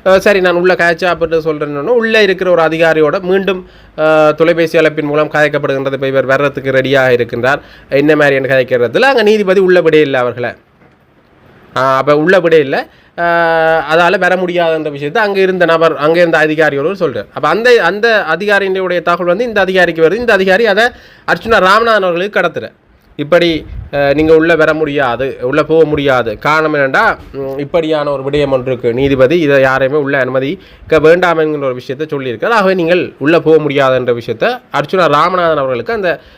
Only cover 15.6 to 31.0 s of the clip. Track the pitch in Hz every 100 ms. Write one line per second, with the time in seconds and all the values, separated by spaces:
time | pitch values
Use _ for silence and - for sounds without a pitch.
15.6 | 165 165 165 135 147 165 175 160 156 156
16.6 | 151 139 151 196 160 113 98 135 151 185
17.6 | 240 233 175 202 233 214 156 165 208 202
18.6 | 196 190 185 180 175 175 175 180 247 208
19.6 | 185 185 175 165 160 214 240 196 190 190
20.6 | 226 196 240 - - - - 175 226 220
21.6 | 185 208 233 214 185 170 202 208 175 135
22.6 | 107 - _ _ _ - 143 170 170 160
23.6 | - - - 143 139 143 160 160 160 165
24.6 | 156 156 156 143 131 117 135 - 127 147
25.6 | 147 160 151 147 139 127 113 107 147 156
26.6 | 156 151 135 160 220 156 - 135 135 135
27.6 | 139 175 156 156 147 139 135 147 143 131
28.6 | 127 123 120 117 139 135 131 175 147 139
29.6 | 131 131 131 151 139 139 127 131 135 185
30.6 | - - - 156